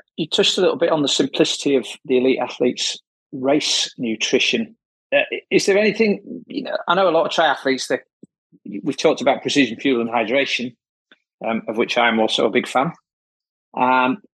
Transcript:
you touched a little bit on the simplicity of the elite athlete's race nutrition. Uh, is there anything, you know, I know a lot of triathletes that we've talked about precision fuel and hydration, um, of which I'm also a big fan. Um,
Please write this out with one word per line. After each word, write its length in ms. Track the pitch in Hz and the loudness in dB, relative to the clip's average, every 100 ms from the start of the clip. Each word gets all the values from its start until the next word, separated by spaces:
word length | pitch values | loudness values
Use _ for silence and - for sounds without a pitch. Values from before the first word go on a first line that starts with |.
| - - | -10 -10
you 120 | 160 | -4
touched 280 | - 190 - | 0 0 2
a 20 | |
little 160 | 180 131 | 0 2
bit 140 | 170 | 0
on 100 | 160 | 0
the 60 | 139 | 0
simplicity 680 | - 135 - 156 - 143 | 0 0 0 0 0 0
of 120 | 135 - - | 0 -2 -10
the 140 | - 127 | 0 2
elite 200 | 123 - | 2 0
athlete's 580 | 123 - 127 - - - _ _ _ | -2 -2 -2 -2 -6 -8 _ _ _
race 600 | 135 131 147 - - - - | -6 0 0 0 -2 -4 -6
nutrition. 800 | 117 110 - 131 - 113 113 _ _ _ - | -6 -4 0 0 0 -2 -4 _ _ _ -2
Uh, 100 | 143 - - - | -2 -2 -6 -2
is 160 | 190 - | 0 2
there 100 | 196 | 2
anything, 460 | 214 208 214 196 - - - | 2 2 0 0 -6 -16 -10
you 160 | - | -10
know, 140 | - - - | -6 -6 -2
I 80 | |
know 140 | 180 185 | 2 2
a 20 | |
lot 160 | 160 147 | 2 0
of 60 | |
triathletes 560 | - 156 131 135 131 - | 2 0 2 -2 -2 -2
that 140 | 131 _ _ - _ _ _ - 101 | -6 _ _ -20 _ _ _ -14 -8
we've 140 | - - | -6 0
talked 240 | 160 127 | 2 2
about 220 | 131 113 | 0 0
precision 360 | 135 143 120 113 | 0 0 0 0
fuel 220 | 139 120 | 0 0
and 80 | 117 | 0
hydration, 680 | 117 107 139 135 - 123 - _ _ _ _ _ - | -2 0 0 0 -4 -6 -12 _ _ _ _ _ -8
um, 180 | 113 113 - | -4 -4 -4
of 80 | 110 | -2
which 220 | 117 123 | 0 2
I'm 220 | 117 113 | 2 2
also 260 | 110 - 117 | 2 2 2
a 40 | |
big 180 | 117 - | 4 2
fan. 240 | 127 165 - _ _ _ _ _ _ _ - | 2 -2 -4 _ _ _ _ _ _ _ -2
Um, 420 | 127 127 127 - _ | 2 2 2 -2 _